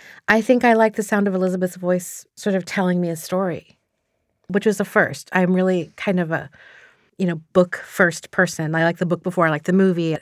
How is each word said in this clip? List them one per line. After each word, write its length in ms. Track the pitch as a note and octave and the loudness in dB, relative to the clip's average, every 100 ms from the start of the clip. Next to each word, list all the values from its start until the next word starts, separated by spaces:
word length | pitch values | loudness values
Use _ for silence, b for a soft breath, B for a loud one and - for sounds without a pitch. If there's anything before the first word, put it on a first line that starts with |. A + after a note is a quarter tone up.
| B B - | B B 0
I 140 | A3 | 2
think 220 | A3 B3 | 4 4
I 100 | A#3+ | 4
like 220 | A3+ A3 | 4 2
the 80 | A3 | 0
sound 240 | G#3+ G#3 G3+ | -2 0 0
of 80 | |
Elizabeth's 400 | F#3 F#3 F#3 F3+ | 0 -2 -2 -4
voice 500 | F#3 F3+ F3+ F3+ - - | -4 -2 -2 -4 -14 -20
sort 200 | - G#3+ | -8 -4
of 100 | F#3+ | -2
telling 340 | E3 G#3 F#3 F3+ | -2 -2 0 0
me 100 | F3 | -2
a 60 | |
story, 640 | E3 - F#3 F#3+ D#3 - _ _ _ _ _ _ _ - | -6 -6 -4 -4 -6 -12 _ _ _ _ _ _ _ -4
which 180 | G3 | 0
was 140 | G#3+ G3+ | 0 0
a 60 | |
first. 440 | G3 G#3+ E3 C3+ - | 0 0 0 -2 -4
I'm 220 | F#3 F3+ | 0 2
really 380 | F#3 F#3 F3+ - | 2 2 0 -4
kind 240 | - - F3+ | -6 -2 -2
of 120 | E3 | -2
a, 180 | D#3+ - b b b b b b - | -4 -8 b b b b b b -4
you 80 | F3+ | -4
know, 80 | D#3+ - | -4 0
book 300 | F3+ F3+ - | 2 2 -2
first 460 | - - F3 D#3+ - | -6 0 0 0 -4
person. 420 | - F3+ - D#3 | -2 0 -2 -4
I 100 | D#3+ | 0
like 140 | E3 E3+ | 0 0
the 80 | |
book 160 | F3 E3+ | -2 -2
before 240 | F3+ F3+ | -2 0
I 60 | D#3+ | 0
like 140 | D3+ | 0
the 80 | E3+ | 2
movie, 440 | F#3+ F#3+ F3 E3 D#3 | 4 4 2 -2 -2